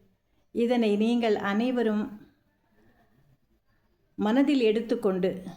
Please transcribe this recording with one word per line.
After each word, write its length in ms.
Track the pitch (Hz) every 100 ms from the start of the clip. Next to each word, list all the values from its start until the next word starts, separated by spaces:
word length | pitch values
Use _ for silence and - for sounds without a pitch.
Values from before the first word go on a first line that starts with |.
| _ _ _ _ _ 214
இதனை 360 | 233 247 214 208
நீங்கள் 400 | 220 240 233 208
அனைவரும் 600 | 202 202 247 247 220 214 208 - - _ _ _ _ _ _ _ _ _ _ _ _ _ _ _ _ _ _ -
மனதில் 460 | 202 254 285 277
எடுத்துக்கொண்டு 680 | 220 214 233 233 202 185 185 185 -